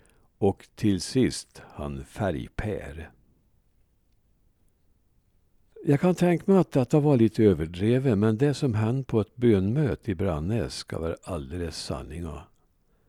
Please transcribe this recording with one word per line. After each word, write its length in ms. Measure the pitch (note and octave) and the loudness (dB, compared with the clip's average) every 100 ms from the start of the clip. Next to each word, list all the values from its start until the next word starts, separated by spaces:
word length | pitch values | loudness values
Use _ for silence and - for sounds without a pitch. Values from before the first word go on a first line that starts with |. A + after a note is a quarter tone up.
| _ _ _ - | _ _ _ -2
och 300 | G2+ - - | -2 -2 -10
till 260 | - G#2+ F#2+ | -4 0 0
sist 640 | - - - - - - - | -2 0 0 0 -12 -20 -18
han 380 | - D2 C#2 | -12 -10 -10
Färgpär." 1040 | C2+ - G2+ C#2+ - - G#2+ G2 - D#2+ D#2+ _ _ _ _ _ _ _ _ _ _ _ _ _ _ _ _ _ _ _ _ _ _ _ _ _ _ - | -10 -6 -4 -4 -8 -8 -8 -8 -10 -14 -16 _ _ _ _ _ _ _ _ _ _ _ _ _ _ _ _ _ _ _ _ _ _ _ _ _ _ -6
Jag 160 | F4+ C#3+ | 0 2
kan 140 | F#3 | 2
tänka 380 | F3 F3+ E3 - | 2 2 2 4
mig 80 | G3 | 4
att 120 | E3 | 4
detta 280 | C#3 B2 D#3 | 0 2 2
var 160 | D3 C3 | 4 4
lite 280 | A2+ - | 4 4
överdrivet, 760 | G#2+ D#2+ E2 F2 G#2+ B2+ C3+ G2 | 4 4 0 -2 0 2 2 2
men 200 | A2 A2 | 2 2
det 160 | C#3+ | 0
som 200 | C3+ C#3 | 0 0
hände 300 | G#2+ A2 C3 | 0 0 -2
på 160 | C3 A2+ | -2 -2
ett 160 | G2+ - | -2 0
bönmöte 720 | A#2+ G2+ F#2+ C3+ C#3 D#2 - | 2 4 2 0 -2 -2 -6
i 40 | |
Brannäs 600 | F2 F#2+ D2+ E2+ A2+ C2 | -4 -2 -2 -2 -4 -4
ska 240 | - - - | -8 -10 -6
vara 180 | E2 - | -6 -8
alldeles 640 | - F2 C2+ F2 E2 - | -8 -8 -8 -8 -8 -8
sanninga. 580 | - D2 C2 E2 E2+ D2 - _ _ _ _ _ | -8 -8 -10 -10 -10 -12 -16 _ _ _ _ _